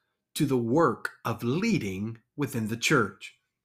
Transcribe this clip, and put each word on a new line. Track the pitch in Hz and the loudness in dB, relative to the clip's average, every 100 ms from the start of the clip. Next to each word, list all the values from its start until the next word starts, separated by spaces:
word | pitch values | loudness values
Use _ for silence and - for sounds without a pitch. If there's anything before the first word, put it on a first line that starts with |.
| _ _ _ - | _ _ _ -2
to | 143 | 0
the | 131 | 2
work | 117 143 156 101 - - - | 2 4 4 2 -6 -8 -6
of | 117 | -4
leading | 120 147 233 185 104 95 107 117 _ - | -2 0 2 0 0 -6 -8 -10 _ -6
within | 135 120 110 | -4 -4 -4
the | 117 | -2
church, | - 147 98 - - _ _ _ | 2 2 2 -4 -20 _ _ _